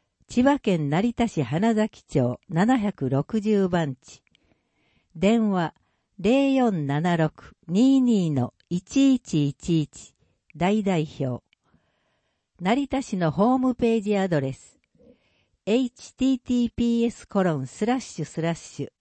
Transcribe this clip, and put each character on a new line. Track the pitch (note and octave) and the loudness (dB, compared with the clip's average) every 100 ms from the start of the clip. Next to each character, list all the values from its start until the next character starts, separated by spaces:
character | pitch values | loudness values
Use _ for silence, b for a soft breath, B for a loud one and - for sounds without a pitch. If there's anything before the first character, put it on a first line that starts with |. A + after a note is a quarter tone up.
| _ _ - | _ _ -6
千 | - | 0
葉 | B3+ C#4+ | 2 2
県 | - F3 D3 | 0 -2 0
成 | D3+ A#3 | -2 -2
田 | - A#3 | -2 -4
市 | - | -2
花 | A#2+ D3+ A3 G#3+ | -4 0 0 0
崎 | G#3+ - | -2 -6
町 | - D3+ B2 B2 - | -6 0 0 -2 -6
七 | E3 G#3 B3+ | 0 2 2
百 | G#3 - C3+ | 0 -4 -2
六 | C3+ C#3+ A3 | -2 -2 -2
十 | G3+ G#3 F#3+ | 0 2 2
番 | F3 D#3 | 0 -2
地。 | C3 - - _ _ _ _ _ _ _ _ _ | -6 -14 -20 _ _ _ _ _ _ _ _ _
電 | E3 F#3+ A#3 A3 | -2 2 2 2
話 | F#3+ E3 - _ _ _ - | 0 -2 -6 _ _ _ -4
零 | F#3 C4 C#4 | 0 2 2
四 | C4+ A#3+ F#3 C#3 | 2 0 0 -2
七 | C#3+ F3 E3+ | -2 0 0
六 | D#3 - - - - | 0 -4 -18 -20 -4
二 | F3+ B3+ C4+ | 2 4 4
二 | B3 A3 E3+ | 4 2 2
の | C#3 B2 - _ | 0 -2 -6 _
一 | F3+ - C4+ C#4 | -8 -4 2 4
一 | C4 - D#3 C#3+ | 2 0 -2 0
一 | - - E3 | -2 -2 -2
一。 | D3 - - _ _ _ _ D#3 | -2 -8 -20 _ _ _ _ -4
大 | F3 G#3+ | 0 0
代 | G3 F3+ D#3 | 0 -2 -2
表。 | - C3 B2 - _ _ _ _ _ _ _ _ _ _ - | -4 -6 -6 -12 _ _ _ _ _ _ _ _ _ _ -8
成 | F3+ B3 C#4 | -2 -2 -2
田 | C4+ | -4
市 | - F#3+ | -4 -2
の | E3 | -2
ホ | D3 G#3+ C4 | 2 2 2
ー | |
ム | B3+ | 0
ペ | A#3+ A#3+ A3+ | 0 0 0
ー | |
ジ | G3+ G3+ | 0 -2
ア | F#3+ | 0
ド | E3 | -2
レ | C3+ | -2
ス。 | C3 - _ _ b b b b b b b - | -6 -16 _ _ b b b b b b b -2
エ | A#3 | 0
イ | B3+ | 0
チ | - - | -6 -20
テ | - C4 | -4 0
ィ | |
ー | C4 | 0
テ | - | -2
ィ | B3 A#3+ | -2 -2
ー | - | -2
ピ | A#3+ A#3 | 0 0
ー | A#3 | -2
エ | |
ス | - - | -4 -6
コ | G3+ | -2
ロ | F#3 D3+ | 0 -2
ン | C3 | -6
ス | - | -6
ラ | G#3+ B3+ | -4 -2
ッ | |
シ | - - | -6 -10
ュ | |
ス | D3+ - | -10 -6
ラ | E3 | -4
ッ | |
シ | E3 - - | -4 -10 -12
ュ | C#3+ _ | -12 _